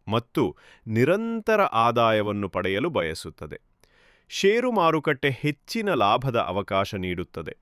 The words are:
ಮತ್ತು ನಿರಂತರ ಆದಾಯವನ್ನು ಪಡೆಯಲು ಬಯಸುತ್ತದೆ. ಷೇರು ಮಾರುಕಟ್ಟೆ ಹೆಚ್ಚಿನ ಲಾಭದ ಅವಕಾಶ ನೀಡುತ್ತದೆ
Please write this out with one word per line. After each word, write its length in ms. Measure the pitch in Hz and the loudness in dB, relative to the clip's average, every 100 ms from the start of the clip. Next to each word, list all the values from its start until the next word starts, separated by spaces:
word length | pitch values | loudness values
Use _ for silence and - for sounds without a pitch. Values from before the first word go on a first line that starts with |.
| - | -4
ಮತ್ತು 480 | 110 - - 101 - - - 117 | -4 -2 -2 -2 -2 -16 -20 -4
ನಿರಂತರ 760 | 110 131 196 226 226 214 214 | 2 4 2 0 -4 0 2
ಆದಾಯವನ್ನು 880 | 190 113 117 120 113 110 104 104 101 | 2 2 2 4 4 4 0 -2 -2
ಪಡೆಯಲು 420 | 95 95 98 165 | -2 0 0 0
ಬಯಸುತ್ತದೆ. 680 | 117 82 80 80 - 78 - - _ _ _ _ _ _ | -2 -4 -6 -12 -14 -16 -16 -20 _ _ _ _ _ _
ಷೇರು 440 | - 196 226 254 | 0 2 2 2
ಮಾರುಕಟ್ಟೆ 580 | 220 165 156 156 143 143 | 2 2 2 0 -2 -2
ಹೆಚ್ಚಿನ 640 | 123 151 147 - 226 208 | -2 -4 -6 -8 -4 -2
ಲಾಭದ 440 | 147 101 123 127 117 | 2 2 2 0 -2
ಅವಕಾಶ 560 | 80 92 98 98 98 | -2 -4 -2 -2 -2
ನೀಡುತ್ತದೆ 640 | 101 92 90 87 - 80 - | -4 -4 -6 -8 -10 -12 -14